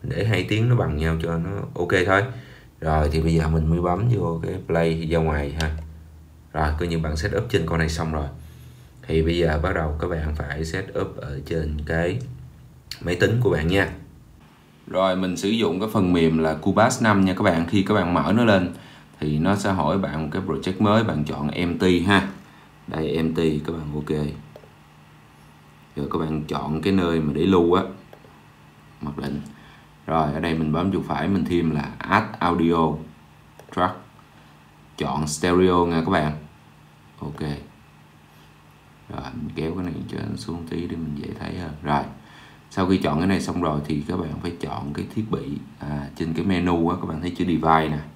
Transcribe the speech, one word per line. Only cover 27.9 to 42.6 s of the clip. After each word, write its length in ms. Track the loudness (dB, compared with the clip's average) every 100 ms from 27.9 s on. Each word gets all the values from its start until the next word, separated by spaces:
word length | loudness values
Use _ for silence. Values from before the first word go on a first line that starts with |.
| -8 -20 -20 -20 -20 -20 -20 -20 -20 -20 -12
mặc 180 | -10 -6
định. 220 | -6 -6 -10 -18 -20 -20 -20 -16 -2
Rồi, 260 | 0 0
ở 80 | 0
đây 140 | -2
mình 180 | 0 0
bấm 200 | 2 0
chuột 120 | 0
phải, 240 | -2 -2 0
mình 160 | 0
thêm 260 | 2 2 2
là 220 | 0 -4 -8
add 280 | 0 0 0 -2
audio 540 | 0 2 4 4 2 0 -10 -18 -20 -20 -20 -20 -10 -2
track. 180 | -2 -2 -18 -20 -20 -20 -20 -20 -20 -20 -20 -6
Chọn 280 | -4 -2 -2
stereo 600 | -2 2 6 6 6 4
nha 160 | 2
các 60 | 2
bạn. 220 | 0 0 -4 -12 -20 -20 -20 -20 -20 -20 -14
Ok. 200 | -12 -8 -6 -6 -12 -20 -20 -20 -20 -20 -20 -20 -20 -20 -20 -20 -20 -20 -14
Rồi, 160 | -12 -10
mình 140 | -8 -8
kéo 200 | -6 -4
cái 100 | -4
này 100 | -6 -6 -8
cho 100 | -8
nó 180 | -6 -6
xuống 300 | -6 -8 -6
tí 160 | -6 -6
để 100 | -6
mình 180 | -6
dễ 140 | -6 -8 -8
thấy 200 | -8 -8
hơn. 140 | -8 -8
Rồi. 200 | -2 -2 -2 -12 -20 -20 -20 -20